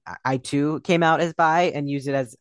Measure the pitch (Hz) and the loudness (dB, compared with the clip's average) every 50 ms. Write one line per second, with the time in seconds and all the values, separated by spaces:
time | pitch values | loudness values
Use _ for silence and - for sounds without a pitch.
0 | - - 87 - - 131 135 131 - - - 143 143 151 156 143 - - 180 170 | -16 -18 -14 -8 -4 -4 -4 -4 -4 -4 -2 -2 0 0 -2 -4 -2 0 2 4
1 | 165 160 160 147 170 170 156 - 165 156 160 175 180 170 - 147 143 143 139 143 | 4 4 4 2 0 0 0 2 2 2 4 2 2 0 0 -2 -4 -4 -6 -6
2 | 127 143 139 135 131 117 123 - | -4 -2 -2 -2 -2 -4 -8 -10